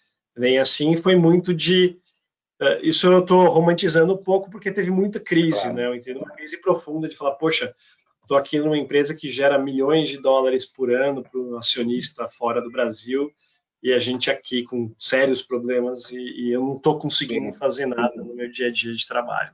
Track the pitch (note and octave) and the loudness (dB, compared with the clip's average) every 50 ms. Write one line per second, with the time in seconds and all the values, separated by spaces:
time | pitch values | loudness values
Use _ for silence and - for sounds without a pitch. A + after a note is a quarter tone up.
0 | _ _ _ _ _ _ _ A#2+ B2 B2+ B2+ C3+ C3 - - - D3 D#3 E3 E3 | _ _ _ _ _ _ _ -2 0 2 4 4 2 2 0 0 2 2 0 2
1 | E3+ F#3 F#3 F3+ E3 E3 F3 F3+ F3 F#3 F3 D#3 D3+ - F#3 F3+ F3+ F3+ F3+ - | 4 4 4 6 6 6 6 4 2 0 -2 -2 0 2 4 4 4 2 0 -4
2 | _ _ _ _ _ _ _ _ _ _ _ - C#3+ C#3 - - - D#3+ D#3 - | _ _ _ _ _ _ _ _ _ _ _ -2 0 0 0 2 0 0 0 2
3 | - F3+ F3+ F3+ F3+ F3+ F#3 F3+ F3+ E3 D#3+ E3 E3+ E3+ F3 E3+ G3+ F3 D3+ E3 | 4 6 6 6 6 6 6 6 6 6 6 4 4 4 2 2 0 2 2 4
4 | D#3+ F3+ F#3+ F#3+ - F#3 F#3+ G3 G3 - - G#3 - G3 F#3+ G#3 F3+ F3+ F#3+ F#3 | 4 4 2 0 0 0 0 0 0 -4 -12 -10 -8 -4 -4 -2 -2 0 0 0
5 | G3+ G#3 G#3 - - - F3 E3 E3+ E3 D#3 - - - A#2+ A#2+ A#2+ B2 B2 A#2+ | 0 -2 -4 -6 -6 0 2 2 4 4 2 0 -2 -2 -2 -2 -2 -4 -4 -6
6 | A#2+ C3 B2+ C#3 D3+ - - - D3+ D#3+ E3+ E3+ - F#3+ F3 E3+ - D3+ D3+ D#3+ | -8 -10 -10 -10 -12 -14 -14 -16 -16 -16 -16 -4 0 0 0 0 -2 -6 -6 -6
7 | D#3+ D3 C#3+ - D3 C#3 C#3 - D#3 D#3+ D#3 - - G#2+ - _ _ _ _ _ | -6 -8 -8 -6 -4 -4 -2 0 0 0 0 0 -2 -6 -8 _ _ _ _ _
8 | _ _ _ _ _ - C#3 C#3 C#3 - D3+ D3 D3+ D#3 D3+ D3 C3+ - C#3 D3 | _ _ _ _ _ 0 0 0 0 0 -2 0 0 0 0 0 -2 0 0 0
9 | C#3+ D3 D#3+ - - C3+ A#2+ C3 C#3+ C#3+ C#3+ C3+ C3+ C#3 C3+ C3+ C3+ C#3+ D#3 D#3+ | 0 0 -2 -8 -8 -8 -2 0 2 2 2 2 0 -2 -2 0 2 2 2 2
10 | D3+ C3+ C#3+ C#3 C3 C3+ C3 C3 C3 C3 B2+ B2+ - - - - C3 A#2+ A#2+ B2+ | 2 0 -4 -2 0 2 2 4 4 2 0 0 -2 -6 -6 -4 0 0 2 2
11 | C3+ C#3+ C#3 C3 - - - B2+ B2+ B2 A#2+ A#2 A#2+ - - B2+ A#2 A#2+ A#2+ B2 | 2 0 -2 -4 -8 -8 -8 -8 -8 -8 -8 -4 -4 -2 -2 -2 -2 -2 -2 -2
12 | A#2+ - - - A#2 A#2 - _ A#2+ A#2 A#2 A#2+ A#2 A#2 A#2+ B2+ A#2+ A2+ G#2+ - | -4 -6 -8 -8 -10 -10 -8 _ -4 -2 -2 -2 -4 -4 -4 -2 -2 -2 -4 -6
13 | A2+ A#2+ B2+ C#3 C#3+ D3 - _ _ _ _ _ _ _ _ _ - B2+ B2+ B2 | -6 -4 -2 -2 -2 -4 -8 _ _ _ _ _ _ _ _ _ -2 0 2 2
14 | A#2+ B2+ B2+ A#2+ - C#3+ C3+ - - - B2+ B2 A#2+ - B2+ A#2+ A#2 A2 - - | 2 0 -2 -2 -2 -2 -2 -4 -6 -6 -6 -6 -4 -4 -6 -6 -6 -8 -8 -10
15 | - - C3 C3 C3+ C3+ C3 B2+ - - B2+ A#2+ A#2+ B2 B2+ B2 B2 B2 B2+ B2 | -4 0 2 2 2 2 0 -2 -4 -6 -6 -6 -4 -2 -2 -2 -2 -2 -6 -8
16 | - - B2 B2+ B2 B2 C#3 C3 B2 A#2+ A#2+ B2+ C3 C#3 C#3 C3+ - D#3 D3 D3+ | -12 -14 -12 -12 -12 -12 -10 -6 -4 -2 -2 -2 -2 -4 -4 -2 0 0 0 0
17 | - C#3+ - - C#3+ A#2+ A2+ A2 G#2+ G#2 - - C#3+ C3 A#2+ C3 C#3 B2+ A#2+ A#2 | -2 -4 -4 -4 -4 -2 -4 -4 -4 -6 -6 -4 -4 -4 -2 -2 -4 -4 -2 -2
18 | A#2+ B2 - - A#2+ A#2+ B2 B2 B2 A#2+ A#2+ B2+ B2 A#2+ A#2 A#2 A#2 A#2 A#2 A2+ | -2 -2 -2 -6 -12 -14 -12 -10 -10 -10 -6 -4 -4 -4 -2 -4 -6 -6 -6 -8
19 | - - A#2+ A#2+ A#2+ A#2 G#2+ - A#2 - | -8 -6 -4 -4 -4 -4 -4 -6 -6 -8